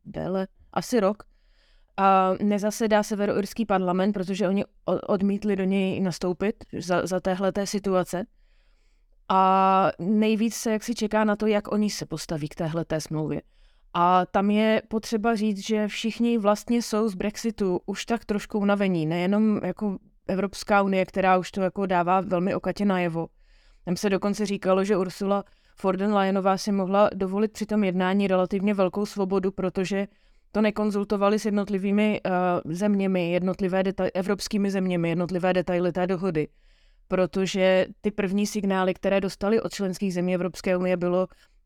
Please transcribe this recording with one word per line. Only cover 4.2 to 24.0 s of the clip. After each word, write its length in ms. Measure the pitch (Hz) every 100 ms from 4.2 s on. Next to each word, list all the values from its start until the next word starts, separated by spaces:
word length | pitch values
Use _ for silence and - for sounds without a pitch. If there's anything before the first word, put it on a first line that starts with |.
| 185 190 190
oni 180 | 196 -
o-, 420 | _ - 185 -
odmítli 480 | 196 202 202 208 190
do 80 |
něj 360 | 190 196 190 -
nastoupit 560 | 185 160 185 180 202 - - -
za, 280 | 170 175 170
za 120 | 185
téhleté 480 | 190 185 190 196 196
situace. 580 | 208 196 185 175 180 214 _ _ _ _ _ _ _ _ _ -
A 640 | 190 190 190 190 190 196 -
nejvíc 560 | 170 214 214 214 226 -
se 160 | 233
jaksi 240 | 220 - 233
čeká 280 | 208 214
na 120 | 214 208
to, 120 | 214
jak 240 | 208 208
oni 180 | 208 214
se 160 | - 151
postaví 440 | 156 - 160 151
k 60 | -
téhleté 460 | 165 165 160 156
smlouvě. 400 | - 156 151 147 - _ _ _ _
A 320 | 175 175 185 180
tam 260 | 202 202
je 300 | 208 220 220 -
potřeba 480 | 220 - 226 220 226
říct, 300 | 214 196 202
že 220 | 214 208
všichni 500 | - 226 - 233 233
vlastně 440 | 202 208 - 233
jsou 280 | 226 214 226
z 60 | 185
Brexitu 640 | 208 - 226 214 196 180 -
už 200 | 196 -
tak 200 | 226 -
trošku 340 | 208 - 214
unavení, 460 | 202 202 196 175 156
nejenom 540 | 170 180 202 220 208
jako 340 | 180 - 214 185 - _ -
Evropská 540 | 190 196 - - 202
unie, 240 | 196 190 185
která 320 | 196 185 185
už 140 | 175
to 100 | -
jako 240 | 185 202 196
dává 360 | 180 175 185
velmi 340 | 180 180 175 175
okatě 300 | 190 - 202
najevo. 420 | 185 175 165 160 _ _ _ _ _ -
Tam 120 |
se 120 | 180